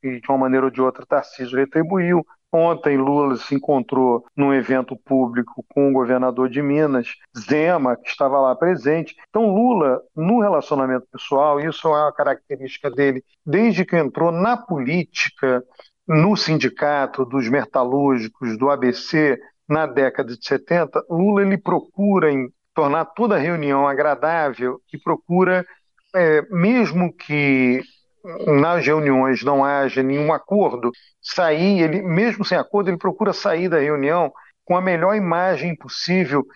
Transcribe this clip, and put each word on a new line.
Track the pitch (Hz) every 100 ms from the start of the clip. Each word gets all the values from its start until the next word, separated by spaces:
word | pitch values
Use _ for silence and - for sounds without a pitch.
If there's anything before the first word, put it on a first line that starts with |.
e | 131 123
de | -
uma | 135
maneira | 131 131 131
ou |
de | 127
outra, | 131 -
Tarcísio | - 143 - - 123 127
retribuiu. | 135 160 165 190 175 175 156 _ _
Ontem, | 165 170 165 151 139
Lula | 135 143 143 120
se | -
encontrou | 139 - 139 117 131 127 117 - -
num | 139
evento | 135 110 131 127 127
público | - 131 123 120 113 - -
com | 143 139
o |
governador | 135 120 127 127 123 131
de | 127
Minas, | 143 147 151 131 117 - _ 120
Zema, | 107 151 160 175 127 117
que | -
estava | - 139 139
lá | 135 127
presente. | 170 180 127 160 156 - -
Então, | 214 220
Lula, | 190 247 226 143 127 - 151
no | 170 240
relacionamento | 208 156 - 143 131 127 -
pessoal, | 127 - 139 151 143
isso | 160 - 165
é |
uma | 151 147
característica | - 143 135 - 135 131 - 143
dele, | 123 139 127 - _ 156
desde | 180 233 175
que | 185 175
entrou | 139 - 170
na | 170 208 240
política, | - 156 123 175 151 - - - 131 127 - _ - _ -
no | 156 185 202
sindicato | - 156 127 - 147 143 135 -
dos | 127 135 113
metalúrgicos | 131 - 135 123 139 143 123 110 - 123 110
do | 135
A | 143
B | 127
C, | 123 - 160 151 120 - _ -
na | 151 151
década | 127 131 - 120 120
de |
setenta, | - 135 - 170 151 151 -
Lula, | 170 196 202
ele | 196 190
procura | - 175 - - 202 190 160
em | 139 127 _ _
tornar | - 147 156
toda | 156 - 233 190
a |
reunião | 156 170 143 139 139
agradável | 139 147 139 156 165 147 117 127 - _
e | 151
procura, | - 151 - 175 185 185 175 - _ _ _
é, | 190 165 151 143
mesmo | 180 190 247 185 170 175
que | - - 147 143 131 127 127 - _ _ _ 180 160 -
nas | 143 160 175
reuniões | 143 156 147 131 131 120
não | 127 139
haja | 139 143 135 135
nenhum | 131 139 151
acordo, | 151 - 208 165 120 120 - _ _
sair, | - - 170 151 190 196
ele, | 165 190
mesmo | 185 165 233 -
sem | 196 175
acordo, | - 202 190
ele | 175
procura | 190 - 208
sair | - 202 165 180
da | 160
reunião | 147 151 135 175 151 - - _
com | - 180
a |
melhor | 185 170 185 214
imagem | 180 170 185 160 170
possível | 165 127 - 165 185 147 143 -